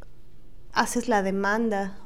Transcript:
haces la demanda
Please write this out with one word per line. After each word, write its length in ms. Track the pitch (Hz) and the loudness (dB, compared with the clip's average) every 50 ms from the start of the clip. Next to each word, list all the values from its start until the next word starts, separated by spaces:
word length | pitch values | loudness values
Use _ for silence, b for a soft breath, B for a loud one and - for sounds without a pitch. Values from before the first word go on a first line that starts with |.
| - - - - - - - - - - - - - - | -10 -10 -10 -10 -10 -10 -10 -10 -10 -10 -10 -10 -8 -2
haces 360 | - - 240 - - 240 226 254 | 2 2 2 2 2 -2 2 4
la 140 | 226 202 | 4 4
demanda 760 | 190 190 190 196 196 196 208 226 233 226 202 196 196 190 196 - - | 4 2 2 2 2 2 2 4 2 2 2 0 0 -2 -4 -8 -6